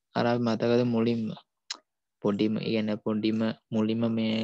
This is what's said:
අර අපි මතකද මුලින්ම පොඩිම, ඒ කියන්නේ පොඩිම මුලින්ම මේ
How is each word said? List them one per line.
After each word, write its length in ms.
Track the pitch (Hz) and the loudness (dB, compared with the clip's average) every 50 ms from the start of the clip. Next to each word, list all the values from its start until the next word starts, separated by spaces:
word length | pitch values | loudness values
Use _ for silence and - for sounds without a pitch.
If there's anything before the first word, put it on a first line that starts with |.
| _ _ - 120 | _ _ -4 0
අර 80 | 117 120 | 0 2
අපි 120 | 120 120 120 | 2 2 0
මතකද 360 | 117 113 - 117 120 120 120 123 123 117 | 0 0 0 2 2 2 2 2 2 2
මුලින්ම 280 | 113 113 120 117 117 110 107 - - _ _ _ _ _ - - - _ _ _ _ _ _ _ _ | 2 2 0 0 -2 -4 -6 -8 -12 _ _ _ _ _ -16 -16 -16 _ _ _ _ _ _ _ _
පොඩිම, 320 | - 104 101 98 107 110 110 107 | -2 -2 0 2 2 0 0 -2
ඒ 120 | - 113 113 | -2 -2 -2
කියන්නේ 280 | 110 107 107 107 107 - | 0 0 -2 -4 -4 -2
පොඩිම 340 | 113 107 107 107 110 110 110 113 113 113 - _ - 113 | -2 -2 0 0 0 0 0 0 -2 -2 -6 _ -4 -2
මුලින්ම 280 | 110 110 110 113 117 117 113 113 | 0 0 0 0 0 0 0 0
මේ 180 | 113 110 110 110 113 | 0 0 0 -2 -2